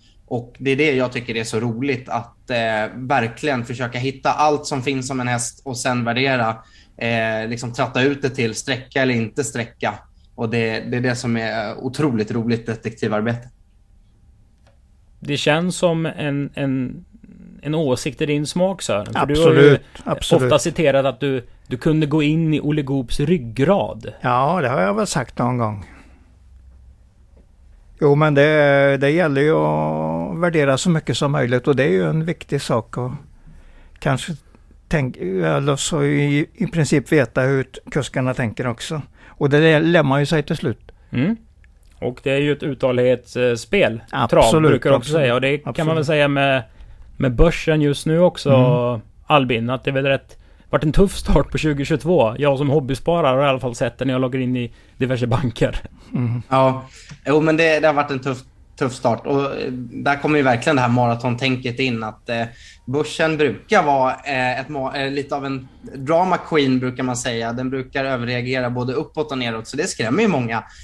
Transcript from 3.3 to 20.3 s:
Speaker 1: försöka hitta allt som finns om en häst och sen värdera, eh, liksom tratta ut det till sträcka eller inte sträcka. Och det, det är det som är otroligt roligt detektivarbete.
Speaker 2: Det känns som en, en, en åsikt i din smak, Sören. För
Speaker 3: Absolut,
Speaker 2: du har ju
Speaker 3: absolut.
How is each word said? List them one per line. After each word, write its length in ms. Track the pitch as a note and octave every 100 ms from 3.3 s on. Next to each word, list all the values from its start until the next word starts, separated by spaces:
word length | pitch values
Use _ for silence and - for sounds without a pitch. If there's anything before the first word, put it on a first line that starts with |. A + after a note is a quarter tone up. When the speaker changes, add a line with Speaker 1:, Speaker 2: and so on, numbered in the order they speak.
| - D3+ B2+
Speaker 1:
försöka 340 | A#2 B2 B2 B2
hitta 340 | C3 C3+ D3
allt 340 | B2 D3+ D3 D3
som 160 | C#3
finns 280 | C3+ C3+ B2+
om 100 | C3
en 80 | B2
häst 340 | A#2+ - -
och 140 | C#3 A#2+
sen 260 | C3+ B2
värdera, 520 | A#2 A#2 C3+ C3 A2+ A2+ - - _ -
eh, 520 | A#2 A#2 A2 A2 A2+
liksom 240 | A#2+ B2
tratta 300 | B2 B2 B2
ut 200 | C3+ C#3+
det 80 | C3+
till 240 | B2 A2+
sträcka 480 | G#2+ - B2 - C#3
eller 120 | B2+
inte 300 | A#2 A2 -
sträcka. 500 | C3 B2 A2 - A#2 G#2 - _ -
Och 140 | - A#2+
det, 320 | A#2 A2+ A2
det 160 | A2+ B2
är 40 |
det 160 | B2 A#2+
som 200 | A#2+ A#2
är 420 | A2 A2 G#2+ -
otroligt 520 | B2+ A#2 D3+ A2+ G#2
roligt 360 | A#2 A2+ A2+ -
detektivarbete. 840 | A2 - - G#2+ G#2+ A2+ A#2+ - _ _ _ _ - _ _ _ _ _ _ _ _ _ _ _ -
Speaker 2:
Det 180 | - C#3+
känns 400 | - D3+ F3+ E3+
som 300 | F3+ E3 D#3+
en, 440 | - D3 C#3+ C#3
en, 500 | - C#3 C3 B2+ - - - - - G1+ -
en 120 | C#3+
åsikt 460 | D#3 D3 B2+ D#3 A#2+
i 60 | D3+
din 200 | D3 D3+
smak, 360 | F3 F#3 F#3+
Sören. 300 | - G#2 G#2
För 80 | A2
Speaker 3:
Absolut, 360 | C3+ D3 E3 D#3
Speaker 2:
du 60 |
har 80 | C#3+
ju 80 | C3+ - -
Speaker 3:
absolut. 380 | - D3 -